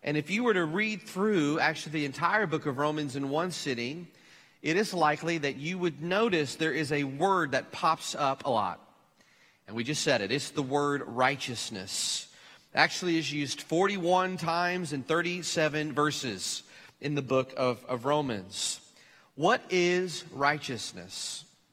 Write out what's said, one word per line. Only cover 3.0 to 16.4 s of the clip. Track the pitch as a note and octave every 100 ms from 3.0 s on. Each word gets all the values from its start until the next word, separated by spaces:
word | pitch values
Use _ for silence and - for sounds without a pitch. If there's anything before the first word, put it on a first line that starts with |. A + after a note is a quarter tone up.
| D3
in | C3+ C#3
one | D3 F3+
sitting, | D#3 D3 A#2+ A#2+ D#3+ E3+ - - - - _
it | D3 E3+
is | A3
likely | F3+ D#3 D3+ D#3+ E3+
that | C#3+ C3+
you | D3 F#3
would | F3 C#3
notice | E3+ F#3+ A#3 F3 C#3+ -
there | D#3+
is | C#3 C#3+
a | D3+
word | C#3 C#3 F#3+ F#3+ D#3
that | C#3+ -
pops | - E3+ D#3+ - -
up | C#3+ C3+
a | C#3+
lot. | A2+ F#2+ E2+ - _ _ _ _ _ _ _ -
And | A2+
we |
just | A#2+ D3+
said | - B2
it. | G2
It's | C#3 -
the | -
word | C3 C#3+ C#3+ C#3+ -
righteousness. | A#2 B2+ C#3 - A#2 - G#2+ G2+ - - - - - - - _
Actually | - E3 - F3+ E3
is | C#3
used | D3 C#3+ -
forty-one | - D#3+ G3 G3+ E3+ F3+ F#3 F#3
times | E3 E3+ F3 F3+ E3
in | C#3+
thirty-seven | A#2+ D#3+ F3 F3+ D#3 - D#3 D3+ D3+
verses | C#3 D3+ C#3+ B2+ F#2+